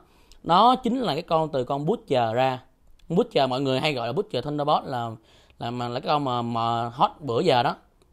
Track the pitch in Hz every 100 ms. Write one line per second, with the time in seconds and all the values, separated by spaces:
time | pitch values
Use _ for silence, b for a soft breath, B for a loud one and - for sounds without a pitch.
0 | b b b b - 175 233 254 247 254
1 | 214 143 - 160 156 147 123 143 151 202
2 | - 135 113 117 131 127 - _ _ -
3 | - 170 247 156 131 127 139 131 151 131
4 | 117 135 214 127 143 147 143 165 175 123
5 | 117 113 b b b - 120 123 120 123
6 | - 151 139 123 117 117 117 117 120 120
7 | 185 - 139 - 175 127 135 - _ _
8 | _